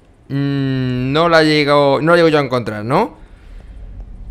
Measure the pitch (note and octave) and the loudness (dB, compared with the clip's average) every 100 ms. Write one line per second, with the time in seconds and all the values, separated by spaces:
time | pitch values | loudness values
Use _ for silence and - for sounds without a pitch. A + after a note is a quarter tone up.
0 | _ _ - C#3 C#3 C#3 C3+ C3 B2+ B2 | _ _ -8 -4 -2 -2 -2 -2 -2 -2
1 | B2+ D3 E3+ E3 D#3 D3+ C#3+ D3 C#3+ C3 | -2 0 4 4 4 2 2 2 4 2
2 | D3+ F3 E3 D3+ C3+ B2 A2 G#2+ A2 D3+ | 4 4 4 2 0 -4 -4 -6 -2 -2
3 | C4+ - - - - - - - - - | -2 -8 -20 -20 -20 -20 -20 -18 -18 -16
4 | - - - | -18 -16 -16